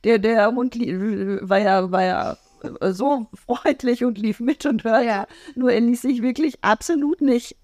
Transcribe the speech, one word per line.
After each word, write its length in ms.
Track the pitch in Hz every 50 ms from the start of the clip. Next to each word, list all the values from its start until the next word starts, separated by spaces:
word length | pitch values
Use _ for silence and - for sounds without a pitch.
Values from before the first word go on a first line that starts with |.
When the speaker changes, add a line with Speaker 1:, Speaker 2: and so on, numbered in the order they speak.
| -
Speaker 1:
der, 140 | 208 226 214
der 320 | 196 220 226 226 202 220 240
Hund 220 | 247 247 254 -
li-, 600 | 233 233 - 175 185 196 220 208 196 196 196 196 190
war 160 | - 185 196 190
ja, 320 | 208 196 190 190 185 180
war 140 | 180 190 185
ja, 320 | 185 180 - - - - _ _ _ _ _ - - - -
äh, 120 | - 190
so 340 | 185 180 247 277 294 262 220 _ -
freundlich 720 | - _ - 240 - - 302 277 - - 247 240 - 247
und 140 | 247 220 196
lief 200 | 214 214 208 -
mit 260 | 233 254 285 _ -
und 180 | 302 247 214 -
hörte. 220 | 226 220 240 247
Speaker 2:
Ja. 200 | 233 214 196 - _ - - - 320 277
Speaker 1:
Nur 180 | 247 254 247
er 80 | 240 214
ließ 220 | 233 233 240 240
sich 200 | - 254 262 240
wirklich 400 | 220 254 240 - 311 311 - _
absolut 580 | - 208 220 - - - 339 294 285 294 339 -
nicht 340 | 294 269 240 240 - - - _